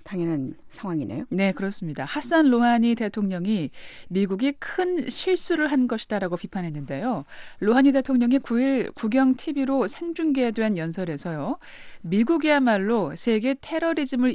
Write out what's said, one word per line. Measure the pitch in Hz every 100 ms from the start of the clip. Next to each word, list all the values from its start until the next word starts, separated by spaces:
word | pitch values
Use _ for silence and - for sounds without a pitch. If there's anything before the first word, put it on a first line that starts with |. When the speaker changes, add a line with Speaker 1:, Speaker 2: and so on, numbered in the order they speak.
Speaker 1:
당연한 | - 185 170 151 131 - -
상황이네요. | - 196 160 131 120 247
Speaker 2:
네, | 185 196
그렇습니다. | 190 196 196 165 147
하산 | 135 - 240 330 294
로하니 | 240 240 233 233
대통령이 | 233 208 214 196 180 190 214 139 - - - -
미국이 | 180 196 190 269 285
큰 | - - 370 349 -
실수를 | - 381 359 - 330 302
한 | 277 247
것이다라고 | 220 - 208 185 175
비판했는데요. | - 190 170 147 139 139 240 190 - - - -
로하니 | 208 247 277
대통령이 | 269 262 254 240 269
구 | - 233
일 | 269 262 -
국영 | - 220 254 262
티비로 | 262 - 285 269 269 220
생중계된 | - 339 330 320 269 240 220 220 180
연설에서요. | 160 170 175 143 175 156 156 - - - - -
미국이야말로 | 165 196 233 330 311 285 247 202 196 233 151 165
세계 | 240 220 247 269
테러리즘을 | - 320 330 311 277 254 247